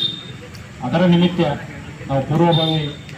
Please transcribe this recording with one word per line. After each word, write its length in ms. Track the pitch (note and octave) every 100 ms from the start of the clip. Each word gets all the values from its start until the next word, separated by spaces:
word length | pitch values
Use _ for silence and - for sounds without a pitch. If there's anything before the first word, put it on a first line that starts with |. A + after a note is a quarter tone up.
| - - - - - - - -
ಅದರ 220 | B2 E3+ F3+
ನಿಮಿತ್ತ 340 | E3+ F3 - D#3 - - - - - -
ನಾವು 120 | C3+
ಪೂರ್ವಭಾವಿ 760 | C3 D#3 E3+ D#3+ D#3+ D#3 D3 - -